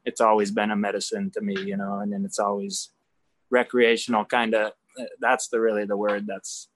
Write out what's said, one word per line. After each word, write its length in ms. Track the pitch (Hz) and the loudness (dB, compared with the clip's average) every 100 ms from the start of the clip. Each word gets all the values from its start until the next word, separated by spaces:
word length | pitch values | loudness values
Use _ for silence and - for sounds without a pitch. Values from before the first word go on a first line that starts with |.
| - | -10
it's 160 | - | 2
always 280 | 113 107 101 | 4 4 2
been 200 | 110 104 | 0 0
a 60 | 104 | 0
medicine 540 | 104 98 - 107 98 | -2 -2 -4 -6 -6
to 100 | 104 | -4
me, 120 | 104 98 | -4 -4
you 160 | 98 98 | -4 -6
know, 220 | 98 98 | -4 -4
and 140 | 104 | -4
then 120 | 101 | -4
it's 140 | 98 - | -4 0
always 520 | 101 101 139 - - _ _ _ _ _ _ | 0 0 -4 -8 -10 _ _ _ _ _ _
recreational 760 | 123 120 123 117 113 - 113 | 2 2 4 4 4 2 0
kind 300 | 104 123 113 | 2 0 2
of, 180 | 110 107 - _ - | 2 0 -4 _ -14
uh, 60 | 120 - | -14 -2
that's 280 | 117 127 - | 0 0 0
the, 120 | 117 | 0
really 240 | 113 104 | 2 2
the 120 | 101 101 | -2 -2
word 300 | 104 101 104 | 0 -2 -4
that's, 420 | 95 - - - | -10 -12 -16 -18